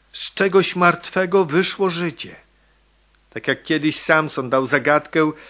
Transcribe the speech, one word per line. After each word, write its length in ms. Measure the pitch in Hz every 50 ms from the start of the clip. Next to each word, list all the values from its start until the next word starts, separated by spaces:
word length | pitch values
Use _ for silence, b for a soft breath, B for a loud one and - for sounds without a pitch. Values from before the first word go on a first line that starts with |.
| _ _
Z 220 | - - - - -
czegoś 420 | - 196 196 180 190 175 - -
martwego 680 | 180 175 175 175 175 - - - 190 190 175 190 196 180
wyszło 460 | 147 147 180 190 - - - 196 185
życie. 460 | 165 170 175 165 - - - 90 82 - _ _ _ _ _ _ _ _ _ _ _ _ _ _ _ _ _ _
Tak 180 | _ 113 - 143
jak 140 | 131 -
kiedyś 340 | - - 160 151 147 156 139
Samson 540 | - - - 160 156 156 143 - 143 131 120
dał 160 | 135 135 135
zagadkę 640 | 120 147 139 131 147 147 151 - - - 160 156 156 151 B B